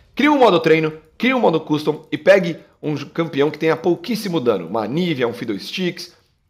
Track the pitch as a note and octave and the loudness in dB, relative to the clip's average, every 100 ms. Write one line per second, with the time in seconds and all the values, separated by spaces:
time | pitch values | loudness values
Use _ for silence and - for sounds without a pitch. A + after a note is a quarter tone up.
0 | _ - C#4+ C#4+ A#3 E3+ E3 D#3+ D#3 D#3 | _ 0 2 4 4 4 4 2 0 -6
1 | - - A#3+ C4 G#3 D#3+ D#3 D3+ D#3 D3+ | -16 -4 0 2 2 0 -2 -4 -2 -4
2 | - C#3+ F3+ G3 E3+ D#3 - _ D3 C#3 | -6 -2 4 4 4 -6 -12 _ -6 -6
3 | C#3 - E3 C#3 C#3+ - D#3+ E3 F3+ E3+ | -6 -6 -4 0 0 0 -2 0 0 -2
4 | - A3 G3 E3 A#2+ G2 E2 A2+ G#2+ D3+ | -2 -6 -4 -2 0 0 -2 -6 -4 -2
5 | F3+ C3 A#2 G#2+ A2+ F#2+ - - F3+ - | -2 -2 -4 -4 -6 -6 -8 -6 -6 -6
6 | - _ _ _ | -14 _ _ _